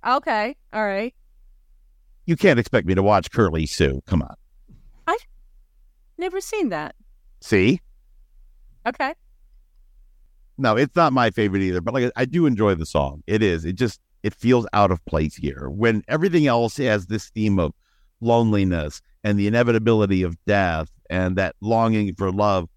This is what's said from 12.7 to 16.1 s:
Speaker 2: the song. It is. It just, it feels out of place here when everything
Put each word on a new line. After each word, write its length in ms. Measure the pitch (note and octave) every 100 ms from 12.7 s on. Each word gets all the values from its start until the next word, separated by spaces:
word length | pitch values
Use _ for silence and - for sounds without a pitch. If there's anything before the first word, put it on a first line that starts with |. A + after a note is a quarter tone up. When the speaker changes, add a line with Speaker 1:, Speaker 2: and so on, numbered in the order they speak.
Speaker 2:
the 120 | F2+ D#2+
song. 360 | D#2 C#2 D2 -
It 160 | G#2+
is. 240 | G#2+ E2 D#2+
It 80 |
just, 260 | F#2 B2 - _ _
it 120 | -
feels 320 | - A#2 B2 A2+
out 180 | G#2 G2+
of 140 | F2+
place 320 | - D#2 D#2 -
here 320 | D2 C2+ C#2
when 340 | E2+ A#2 A2
everything 380 | -